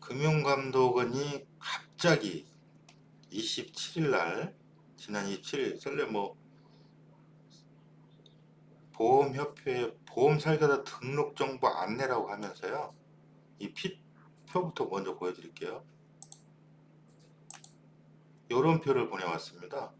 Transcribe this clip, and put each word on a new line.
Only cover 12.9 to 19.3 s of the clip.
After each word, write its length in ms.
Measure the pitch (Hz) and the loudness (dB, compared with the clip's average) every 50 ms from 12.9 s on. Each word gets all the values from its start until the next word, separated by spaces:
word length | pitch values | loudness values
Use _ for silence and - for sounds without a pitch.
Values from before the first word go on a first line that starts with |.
| - - _ _ - - _ _ - _ _ _ _ _ | -12 -20 _ _ -20 -20 _ _ -20 _ _ _ _ _
이 160 | 101 101 - | -12 -12 -10
피-, 260 | - - 185 - - _ - _ - - - - _ _ - | -6 -8 -8 -8 -8 _ -20 _ -20 -20 -20 -20 _ _ -4
표부터 380 | - 185 180 165 - - 123 | -2 -2 -2 -2 -4 -4 -4
먼저 280 | - - 98 95 95 90 | -4 -2 -4 -4 -4 -6
보여드릴게요. 680 | - 90 90 90 92 - 82 - - - - 98 - - - - _ _ _ - _ - - - - _ - - _ _ _ - _ _ _ _ - _ _ - _ - _ - _ - _ - - - - - _ _ - _ _ _ _ _ - _ _ - - _ _ | -4 -4 -4 -4 -6 -12 -18 -14 -10 -10 -8 -8 -10 -14 -18 -20 _ _ _ -20 _ -20 -20 -20 -20 _ -20 -20 _ _ _ -20 _ _ _ _ -20 _ _ -20 _ -20 _ -20 _ -20 _ -20 -20 -20 -20 -20 _ _ -20 _ _ _ _ _ -20 _ _ -20 -20 _ _
요런 300 | 117 127 139 160 165 160 | 0 4 4 6 4 4
표를 300 | 160 139 135 127 120 110 | 4 2 2 2 2 -2
보내왔습니다. 800 | 98 95 92 87 | -4 -4 -4 -2